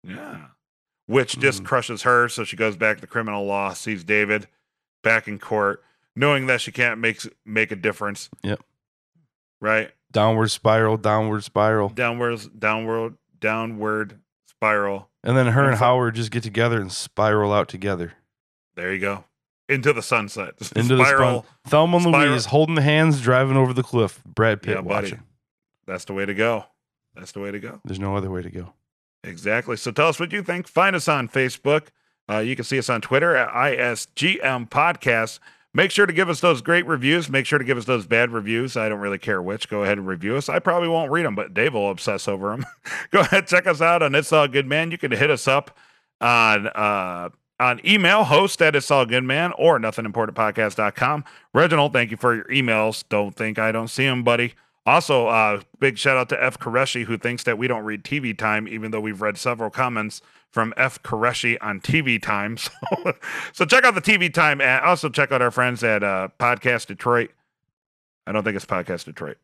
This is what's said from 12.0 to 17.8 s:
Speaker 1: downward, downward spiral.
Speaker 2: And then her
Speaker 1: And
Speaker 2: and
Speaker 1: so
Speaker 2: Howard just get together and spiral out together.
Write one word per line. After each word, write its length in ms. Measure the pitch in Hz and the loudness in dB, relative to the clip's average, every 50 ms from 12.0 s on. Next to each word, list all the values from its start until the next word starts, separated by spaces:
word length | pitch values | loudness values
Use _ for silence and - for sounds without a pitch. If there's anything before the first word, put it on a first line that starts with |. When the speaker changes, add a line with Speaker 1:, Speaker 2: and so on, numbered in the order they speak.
| 123 117 117 120 123 120 117 110 104 - _ | -4 -4 -2 -2 -4 -4 -4 -6 -10 -18 _
Speaker 1:
downward, 600 | 110 107 107 110 110 113 110 113 113 113 117 113 _ _ _ _ _ | -4 -2 -2 -2 -2 -4 -4 -4 -4 -4 -6 -8 _ _ _ _ _
downward 800 | - 107 110 113 113 113 113 104 107 107 107 107 107 98 - - _ _ _ _ _ | -4 -4 -2 -2 -4 -8 -8 -6 -4 -4 -2 -4 -4 -8 -10 -20 _ _ _ _ _
spiral. 640 | _ _ _ - 107 107 104 101 98 98 98 98 _ _ _ - | _ _ _ 0 2 2 2 0 -2 -4 -6 -10 _ _ _ -2
Speaker 2:
And 120 | - 123 | 0 2
then 100 | 131 127 | 4 4
her 140 | 120 113 135 | 4 4 4
Speaker 1:
And 80 | 139 139 | 4 4
Speaker 2:
and 60 | 123 | 2
Speaker 1:
so 80 | 104 123 | 4 4
Speaker 2:
Howard 300 | 120 127 127 123 117 110 | 4 4 4 2 -2 -2
just 160 | 113 117 107 | -4 -8 -4
get 120 | 104 120 110 | -6 -6 -6
together 360 | 110 98 110 117 120 117 113 | -4 -2 0 0 2 0 -2
and 100 | 98 92 | -4 -6
spiral 640 | 92 - - - _ - 104 107 107 107 104 101 104 | -8 -10 -12 -8 _ 0 2 2 2 2 2 2 2
out 140 | 104 92 | 0 0
together. 460 | - - 92 | -2 -6 -8